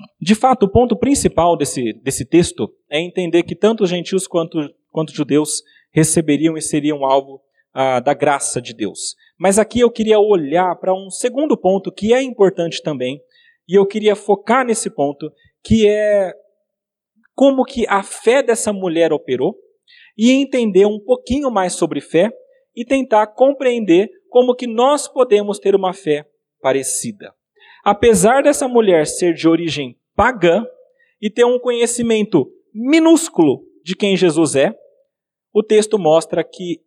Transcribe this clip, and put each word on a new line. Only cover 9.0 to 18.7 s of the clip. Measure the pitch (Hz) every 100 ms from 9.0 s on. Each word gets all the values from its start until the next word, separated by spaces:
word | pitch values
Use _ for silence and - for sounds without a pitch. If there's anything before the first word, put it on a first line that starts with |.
| - - _ -
Mas | 185 202
aqui | 208 240
eu | 233
queria | 233 220 214
olhar | 208 190 139 165 185 165
para | 185 190
um | 190
segundo | - 247 247 302 -
ponto | 185 190 185
que | - 214
é | 254
importante | 262 226 190 - 170 -
também, | - 135 127 143 _ _ _ _ -
e | 196
eu | 196
queria | 214 214 202
focar | - 196 - 254 247
nesse | 214 190
ponto, | - 143 143 151 _ _ _
que | - 220 208
é | 214 208 202 180 - _ _ _ _ _ _ _ _ _ -
como | 269 262
que | 240 240 202
a | 196
fé | - - 220 262
dessa | 240 226 214